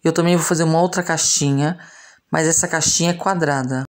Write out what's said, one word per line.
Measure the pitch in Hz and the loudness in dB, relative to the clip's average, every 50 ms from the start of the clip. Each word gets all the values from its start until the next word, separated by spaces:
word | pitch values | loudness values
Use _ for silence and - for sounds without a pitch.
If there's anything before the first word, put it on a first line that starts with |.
eu | - 165 | 0 0
também | 160 170 170 175 180 | 0 2 2 2 2
vou | 170 156 | 0 0
fazer | - 180 160 170 | 0 0 0 2
uma | 160 160 165 | 2 2 2
outra | 175 180 175 185 | 2 2 0 -4
caixinha, | 175 - 165 151 - - - - 143 143 139 139 147 156 175 - - - - - - - - _ _ _ | -2 -2 -2 -2 0 0 0 0 0 0 0 0 0 -2 -4 -6 -14 -20 -20 -20 -20 -20 -20 _ _ _
mas | - 160 160 160 | -2 0 0 2
essa | 160 - - | 0 0 -2
caixinha | 175 - 160 147 - - - 170 170 | -2 -2 -2 -2 0 0 2 0 0
é | 175 | 0
quadrada. | 170 - 190 196 175 160 143 143 135 131 127 135 131 135 - | 0 -2 -2 0 0 0 0 0 -2 -2 -2 -4 -4 -6 -8